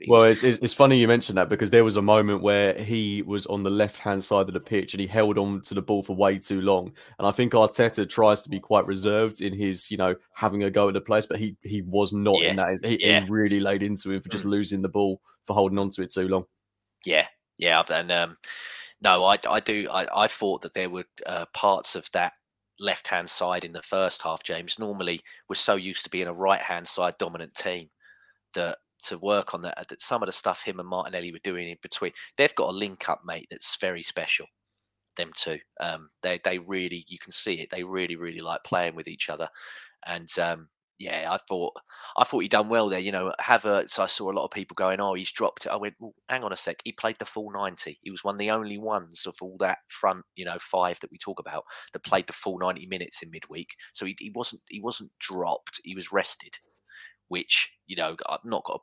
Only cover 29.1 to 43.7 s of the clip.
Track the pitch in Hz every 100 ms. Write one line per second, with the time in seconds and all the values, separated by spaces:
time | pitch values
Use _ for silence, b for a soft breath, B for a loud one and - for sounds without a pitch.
29.1 | 85 98 101 92 87 85 - - - -
30.1 | 120 95 - 98 90 - 92 90 90 90
31.1 | 90 87 82 101 90 85 85 - - 90
32.1 | - B B 147 - 76 95 101 95 -
33.1 | - 87 82 - - - - 92 87 82
34.1 | - 80 - 82 _ _ _ _ _ _
35.1 | - 82 78 82 78 _ - 85 80 78
36.1 | _ 90 87 92 92 87 95 90 87 -
37.1 | 87 - - 110 82 - 92 90 92 87
38.1 | 82 85 85 82 82 - 90 85 82 80
39.1 | 80 - 78 80 B B B B B -
40.1 | 85 82 - 85 82 78 _ _ - 98
41.1 | 80 82 95 - 92 87 - - B B
42.1 | B - 131 202 107 107 117 104 92 95
43.1 | 98 92 - - 120 107